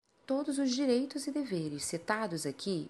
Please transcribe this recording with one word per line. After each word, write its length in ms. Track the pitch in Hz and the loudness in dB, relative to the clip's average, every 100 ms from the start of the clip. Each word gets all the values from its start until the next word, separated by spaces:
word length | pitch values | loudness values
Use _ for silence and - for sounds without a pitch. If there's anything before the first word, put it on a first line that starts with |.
| _ _ - | _ _ -2
Todos 340 | 269 285 277 | 0 0 2
os 120 | 269 | 2
direitos 560 | 247 277 247 269 294 285 | 4 4 4 2 -4 -4
e 40 | |
deveres 540 | 294 262 180 156 147 - | -2 0 0 -2 -4 -4
citados 600 | 165 - 214 214 165 147 | -4 0 0 0 -2 -4
aqui 440 | 135 196 175 - | -4 -2 -2 -4